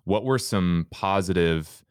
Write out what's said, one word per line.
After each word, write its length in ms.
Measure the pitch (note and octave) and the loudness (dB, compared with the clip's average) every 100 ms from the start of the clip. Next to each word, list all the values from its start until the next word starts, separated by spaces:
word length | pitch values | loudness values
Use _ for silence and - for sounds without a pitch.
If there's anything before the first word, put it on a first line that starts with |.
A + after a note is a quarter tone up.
what 200 | - G#2 | -2 -2
were 140 | C3 B2+ | 0 -2
some 480 | - G#2 F2+ E2+ E2 | 0 0 2 0 -2
positive, 920 | - F#2+ G2 F#2 F2 E2+ D#2+ D#2 - _ | -4 -2 0 0 2 2 0 -4 -14 _